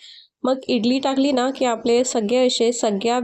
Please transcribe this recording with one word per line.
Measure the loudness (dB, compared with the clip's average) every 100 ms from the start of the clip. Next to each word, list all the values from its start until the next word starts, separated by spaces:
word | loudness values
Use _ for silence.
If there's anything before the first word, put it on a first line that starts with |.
| -20 -20 -20 _
मग | -2 -2 -2
इडली | -2 0 0
टाकली | 0 0 2
ना | 2 -2
की | -2
आपले | -2 -2 0 2
सगळे | 2 -2 0 2 2
असे | 2 0
सगळ्या | 0 -2 0 -2 -2